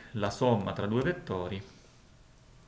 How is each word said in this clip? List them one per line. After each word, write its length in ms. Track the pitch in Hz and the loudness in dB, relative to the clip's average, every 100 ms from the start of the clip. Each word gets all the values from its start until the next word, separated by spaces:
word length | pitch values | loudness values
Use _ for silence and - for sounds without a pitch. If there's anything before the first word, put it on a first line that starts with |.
| - | -10
la 180 | 113 98 | -2 -2
somma 420 | - 127 110 95 | 2 4 4 2
tra 140 | - 101 | -2 0
due 160 | 117 | 0
vettori 600 | 151 170 - 95 90 98 - - - - - - - - - - | 0 -2 -4 -4 -4 -6 -10 -18 -20 -20 -20 -20 -20 -20 -20 -20